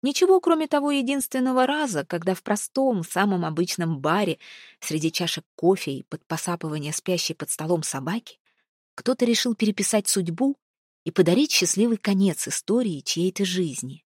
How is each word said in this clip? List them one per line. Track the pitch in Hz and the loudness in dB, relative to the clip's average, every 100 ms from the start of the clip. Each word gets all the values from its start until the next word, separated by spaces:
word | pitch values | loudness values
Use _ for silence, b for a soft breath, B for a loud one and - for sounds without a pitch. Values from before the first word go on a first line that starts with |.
Ничего, | 262 285 359 381 | -2 2 6 6
кроме | 359 320 311 | 6 0 2
того | 294 285 | 0 2
единственного | 285 247 277 262 262 254 254 254 | 0 0 -2 -2 0 0 2 2
раза, | 294 294 170 | 0 -2 -2
когда | 139 175 170 | -4 -4 -2
в | 185 | -2
простом, | - 208 - - 269 214 | -2 -2 -2 0 2 0
самом | 165 - 202 185 | -2 0 2 2
обычном | 165 156 180 - 165 151 | -2 -2 -2 -2 -2 -2
баре, | 147 180 196 156 B B B B | 0 2 0 -4 B B B B
среди | - 160 160 | -6 -2 -2
чашек | - 170 - - | -2 -4 -6 -10
кофе | - 170 190 - | -2 2 2 -2
и | 135 | -8
под | - - _ | -10 -14 _
посапывание | 160 - 175 160 151 147 | -6 -4 -6 -6 -6 -6
спящей | 156 - 175 - | -6 -2 -2 -2
под | 160 147 | -6 -8
столом | - 156 175 | -6 0 -2
собаки, | 160 135 135 214 - - _ _ _ _ _ | 0 -6 -4 -6 -8 -20 _ _ _ _ _
кто-то | - - 254 | -6 -2 2
решил | 240 226 247 | 2 2 0
переписать | 226 214 196 202 214 208 | 0 0 0 0 0 2
судьбу | - 170 170 269 277 _ _ _ _ | 0 0 0 0 -2 _ _ _ _
и | - | -8
подарить | - 175 190 294 | 2 4 6 4
счастливый | - 180 - 233 220 | 2 0 2 2 2
конец | - 196 196 156 - | 0 2 2 2 -4
истории | - - 220 240 151 | -6 0 0 0 -4
чьей-то | - - 180 185 | -4 0 0 0
жизни. | 196 180 175 123 127 139 _ | -2 0 -2 -4 -10 -14 _